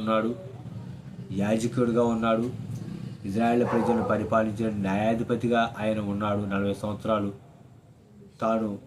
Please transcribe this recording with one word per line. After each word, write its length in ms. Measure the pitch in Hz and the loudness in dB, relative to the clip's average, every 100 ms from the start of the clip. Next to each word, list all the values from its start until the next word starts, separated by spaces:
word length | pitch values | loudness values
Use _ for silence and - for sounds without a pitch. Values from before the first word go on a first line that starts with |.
ఉన్నాడు, 300 | 107 110 113 120 - - - - - - - - - 95 | 2 2 2 -4 -10 -14 -12 -12 -12 -14 -14 -12 -6 -2
యాజకుడిగా 640 | 104 113 117 127 117 117 117 | 2 2 2 2 2 4 2
ఉన్నాడు, 320 | 113 113 113 123 - - - - - - - 101 | 2 2 2 0 -4 -8 -8 -8 -10 -10 -10 -4
ఇజ్రాయెల్ 360 | 107 117 120 120 | 0 2 4 2
ప్రజలను 320 | 113 107 113 104 | 2 2 2 2
పరిపాలించిన 560 | 107 104 113 110 104 113 104 95 | 0 2 2 2 0 -2 0 0
న్యాయాధిపతిగా 760 | 98 110 117 110 117 120 117 117 107 | 2 2 2 0 0 2 2 2 0
ఆయన 180 | 107 110 101 | -2 0 -2
ఉన్నాడు 300 | 101 104 101 101 | 0 0 0 0
నలభై 220 | 98 101 98 | 0 0 -2
సంవత్సరాలు. 500 | 107 104 107 107 101 98 - - - - - - - - - - | -4 -2 0 0 0 -6 -16 -20 -20 -20 -20 -20 -20 -20 -18 -4
తాను 280 | 113 113 107 98 | 0 2 0 -4